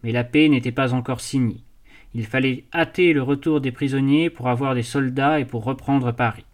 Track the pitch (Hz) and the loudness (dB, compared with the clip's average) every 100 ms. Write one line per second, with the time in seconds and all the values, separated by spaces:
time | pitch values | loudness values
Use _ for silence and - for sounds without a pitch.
0 | 117 120 123 147 156 135 123 120 131 127 | -2 -2 0 4 4 4 0 -2 0 0
1 | 123 123 - 139 120 - - - - - | -2 -6 -4 -2 -2 -4 -16 -20 -20 -20
2 | - 120 107 131 131 127 - 170 165 - | -12 -8 -4 -2 -2 -4 -6 -2 -2 2
3 | 180 151 127 143 165 151 135 123 143 135 | 4 4 2 -2 0 0 0 -4 -2 0
4 | 135 147 165 - 120 123 139 123 120 143 | 2 2 2 -2 -2 0 0 -2 -2 -2
5 | 135 127 143 156 127 117 113 135 - 139 | -2 0 2 0 -2 -6 -6 -6 0 0
6 | 123 117 123 104 - | 0 0 -2 -2 -16